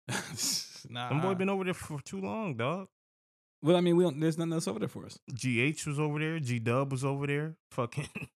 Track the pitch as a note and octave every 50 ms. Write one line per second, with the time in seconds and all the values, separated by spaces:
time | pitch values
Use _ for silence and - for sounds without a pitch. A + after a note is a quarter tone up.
0 | _ - B2+ - - - D#3+ A2+ - - - - - - - - - C3+ A#2 A#2+
1 | B2 B2 B2+ D3 E3 F#3+ G3 F3+ F#3+ F#3+ G3+ G3 F#3+ F3+ F3+ - - - D#3 C#3+
2 | - - - G3 F#3+ G3 G#3 A3 A3 F#3+ C3+ A2+ A#2 C3 E3 F#3+ F#3+ - _ _
3 | _ _ _ _ _ _ _ _ _ _ _ - - D3 F3+ F3+ F3+ F3 E3+ F3
4 | F#3 F3 C3 C#3+ D#3 D#3+ D#3 D#3+ E3 E3 E3 E3 E3 F#3+ G3 A3 G#3+ - - -
5 | - - - - _ - D3 A2+ - B2+ B2 A2+ B2 D3 D#3 - - D3+ C#3+ C#3+
6 | D3+ D3+ D3 D3+ D#3 D#3 D#3+ E3 D3 A#2+ B2 A#2+ A2 A#2 A#2 C3 C#3 C#3 C3+ B2+
7 | C3 C#3 C#3 C#3 C#3+ C#3+ C#3+ D3 D3+ D#3+ D#3+ - _ _ - - B2 A#2 - -
8 | D3+ - - G#3 D3 - _ _